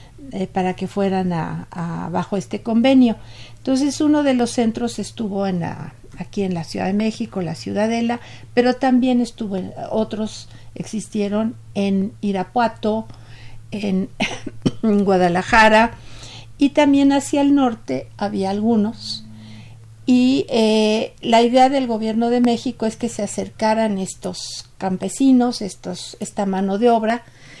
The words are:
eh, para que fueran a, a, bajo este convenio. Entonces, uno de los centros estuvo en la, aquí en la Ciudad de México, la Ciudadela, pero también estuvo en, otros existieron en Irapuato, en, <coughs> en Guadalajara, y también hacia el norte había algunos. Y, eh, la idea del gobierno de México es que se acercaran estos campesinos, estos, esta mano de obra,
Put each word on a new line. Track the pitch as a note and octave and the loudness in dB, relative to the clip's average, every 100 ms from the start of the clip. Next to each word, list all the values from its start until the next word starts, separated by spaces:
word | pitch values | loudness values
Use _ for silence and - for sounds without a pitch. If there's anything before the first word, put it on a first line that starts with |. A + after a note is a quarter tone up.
| - - - | -20 -20 -12
eh, | G3 F#3+ | -8 -4
para | F#3+ F#3 F#3 | -2 -2 -2
que | F#3+ | -4
fueran | G3+ G3 F#3+ F#3 | -2 0 0 0
a, | E3+ E3 D#3+ - | -2 -4 -8 -10
a, | F3+ E3+ E3 F3 | -8 -8 -6 -4
bajo | F3+ E3+ G3+ | -4 -4 -4
este | - G#3 | -6 -8
convenio. | A#3 A3+ C4+ C4+ A#3+ G#3+ - - - - | -2 2 4 6 4 2 -8 -18 -18 -8
Entonces, | C4 C4 C#4+ - | -2 0 0 0
uno | D4+ D4+ | 2 2
de | C#4+ B3 | 2 2
los | A#3 | 0
centros | - A3+ A#3 A#3+ A3+ | 0 0 0 -4 -6
estuvo | G3 - G#3+ G3 G3 | -8 -6 -4 -2 -2
en | F3+ | -2
la, | E3 - - - - - | -4 -8 -12 -16 -16 -16
aquí | F3 G#3 | -8 -4
en | F#3+ | -2
la | E3+ | -4
Ciudad | D#3+ F#3+ F#3 | -6 -4 -2
de | |
México, | G3+ A3 - A3 G3 | 0 0 -2 -6 -6
la | E3 E3 | -6 -6
Ciudadela, | G3 G3+ A3 A#3 A#3 A#3+ - - - | -6 -2 0 0 -2 -4 -8 -20 -4
pero | B3 B3 B3 | 2 2 2
también | C4 B3 B3+ A#3+ | 4 4 4 2
estuvo | A#3 - G#3+ F#3+ | 0 -4 -6 -6
en, | F#3+ G3 - | -6 -10 -4
otros | A3 A3 G#3 G#3+ - - - - - | -2 -2 -4 -6 -8 -18 -18 -14 -12
existieron | - G#3+ - G#3+ G3+ G#3 A3+ - - | -8 -8 -6 -4 -2 0 -2 -6 -8
en | G#3 G3 G3 G3+ - | -2 0 0 -2 -4
Irapuato, | G#3 F#3+ F#3 B3 A3+ - G#3+ A3 - - - - - - - | -4 -2 -2 0 0 0 -2 -2 -4 -14 -18 -16 -16 -16 -10
en, | G#3 G#3 F#3 - - - - - | -6 -2 -2 -2 -4 -6 -6 -12
<coughs> | - - - | -4 -2 0
en | A3+ G3+ G3 | 2 2 4
Guadalajara, | F#3 F3+ F3 - A3+ G#3+ G#3+ A3+ - - - - - - - | 4 4 0 2 6 8 6 4 -2 -16 -16 -18 -18 -12 0
y | C#4+ | 2
también | - C#4+ C#4 C#4 | 4 4 6 4
hacia | C#4 - D4 | 4 2 2
el | C#4+ C#4+ | 4 4
norte | B3+ A3 - C4 - - | 2 0 -6 -8 -8 -6
había | G3+ G3+ F#3+ | -4 -2 -2
algunos. | G#3 A3 A#3 G#3 - - - - - - - - - - - - | 0 2 2 0 -4 -10 -12 -14 -18 -20 -20 -20 -20 -20 -6 2
Y, | B3 B3+ C4+ - | 4 4 2 0
eh, | A#3 A3 A3 G#3+ A3 - - | 2 4 4 2 0 -2 -6
la | A#3 A3+ | 2 4
idea | A#3 B3+ C4 | 6 6 6
del | C#4 B3 | 4 -2
gobierno | A3 A3 A3 A#3 | -2 -2 0 2
de | B3 | 2
México | B3 A3+ B3+ A#3 A3 | 2 2 -4 -4 -4
es | A3 | -4
que | A#3 | -6
se | - | -4
acercaran | G#3 - G3 - A3 A3 A3 G3 | -6 -6 -8 -2 0 2 0 -2
estos | F#3 - F#3 F3+ - - - - | -6 -8 -10 -8 -12 -14 -16 -8
campesinos, | F#3+ F#3 F#3+ - C4+ B3+ B3 A#3 | -4 -4 -4 2 6 6 4 -2
estos, | G3 - F#3 F3+ - - | -8 -10 -10 -10 -12 -12
esta | G#3 - G3 | -10 -4 -2
mano | F#3+ G3 G3+ | -2 -2 2
de | A#3+ | 4
obra, | A3+ A3 A#3 - - - - | 4 2 -4 -8 -20 -20 -20